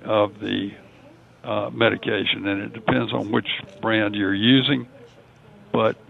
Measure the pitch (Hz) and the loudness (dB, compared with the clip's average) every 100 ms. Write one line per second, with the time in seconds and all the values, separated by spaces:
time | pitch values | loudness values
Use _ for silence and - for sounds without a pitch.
0 | 107 107 104 104 101 98 98 - - - | -2 0 0 -2 -6 -4 -6 -10 -20 -20
1 | - - - - 127 107 104 120 117 104 | -20 -20 -20 -14 -6 -6 -4 2 2 2
2 | - 107 - 101 98 98 110 - - 127 | -2 -2 0 -2 -2 -4 -6 -6 -2 0
3 | 110 123 107 113 - - - - 117 110 | 0 -4 0 -2 -2 -8 -10 -6 0 0
4 | 104 101 98 98 113 131 131 135 120 - | 0 0 0 2 4 4 4 -2 -4 -16
5 | - - - - - - - 117 110 - | -20 -20 -20 -20 -20 -20 -4 0 2 0